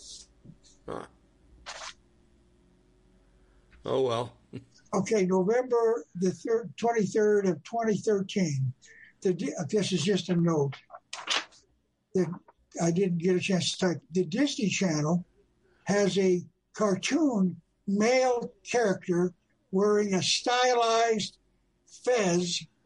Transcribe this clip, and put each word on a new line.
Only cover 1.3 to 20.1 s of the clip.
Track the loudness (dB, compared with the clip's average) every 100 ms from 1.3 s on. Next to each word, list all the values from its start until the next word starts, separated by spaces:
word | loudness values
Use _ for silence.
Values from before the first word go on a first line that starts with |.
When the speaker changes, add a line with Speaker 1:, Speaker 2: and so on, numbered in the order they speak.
| _ _ -20 -16 -14 -16 -18 _ _ _ _ _ _ _ _ _ _ _ _ _ _ _ _ _ -14 -4
Speaker 1:
Oh, | 0
well. | 0 -2 -6 -12 _ -20 -20 _ -6
Speaker 2:
Okay, | -4 0 0 2
November | 2 2 0 0 0 2 0 -6
the | -4 -4
third, | -4 -4 -4 -4 -4
twenty-third | -2 0 0 2 2 2 2
of | -2
twenty | -6 -4 -2 0
thirteen. | 0 -2 -2 -2 -2 0 -4 -6 -18 -20 -20 _
The | -2
Di-, | -2 -4 -4 -2
this | -2 0
is | 0
just | 0 0 0
a | 2
note. | 2 2 0 -4 _ -20 _ -16 -6 -6 -6 -20 _ _ _ _ _
The, | -2 -2 -4 -16 _ _ -2
I | 0
didn't | 2 0 0
get | 2 0
a |
chance | 2 0 0 0
to | -2
type. | -2 _
The | -4
Disney | -2 0 0 0 -2
Channel | 0 0 0 0 0 -2 _ _ _ _ _
has | -2 2 2 2
a | 2 2 -2 _ _
cartoon | -2 0 0 0 2 2 2 0 -2 _ _ -4
male | 0 4 4 2 0 -4 _ -2
character | 0 2 -2 -2 0 0 -4 _ _ _
wearing | 0 2 2 2